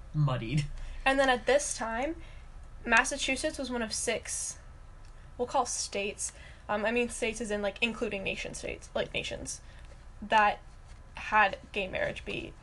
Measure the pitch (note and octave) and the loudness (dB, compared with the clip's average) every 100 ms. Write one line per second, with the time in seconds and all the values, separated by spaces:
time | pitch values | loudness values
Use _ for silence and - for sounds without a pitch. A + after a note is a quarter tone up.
0 | - D3+ C#3+ B2 A2+ D3+ D3 - - - | -4 2 4 2 2 0 0 -4 -6 0
1 | C4+ C4+ C4+ B3 - C#4+ - - A3+ A3+ | 4 6 6 6 6 4 4 -2 -2 0
2 | D4 E4+ - - - - - - A#3 A#3 | -2 -4 -8 -12 -14 -14 -14 -8 6 6
3 | C4+ C#4 - C4 D#4 D4+ B3 B3 A3 - | 6 2 0 2 0 -2 -2 -2 -2 -2
4 | - A3 - - - - - - - - | 0 -2 -2 -4 -4 -8 -14 -16 -16 -16
5 | - - - - A#3+ C#4 A#3+ - - G3+ | -16 -16 -14 -4 0 2 2 0 -2 -2
6 | G3+ - - - - - - G#3+ G#3+ A#3+ | -4 -4 -6 -8 -16 -14 -2 0 2 2
7 | A#3+ - A3+ A3 A3 G#3 G3+ G3 A#3 A3 | 2 0 -2 -2 -2 0 0 0 -2 0
8 | A3 G3 F#3+ - - - - - - - | -2 -2 -4 -4 -6 -6 -6 -8 -6 -2
9 | - - - - - - - - - - | -2 -2 -4 -6 -8 -10 -12 -16 -16 -16
10 | - - G#3 A3 G#3 - - - - - | -16 -12 2 6 6 4 -8 -18 -16 -16
11 | - - - G#3+ G3 - - G#3 F#3+ - | -14 -10 2 6 6 4 -6 -4 -2 0
12 | - - - - - - | -2 -2 -6 -6 -8 -12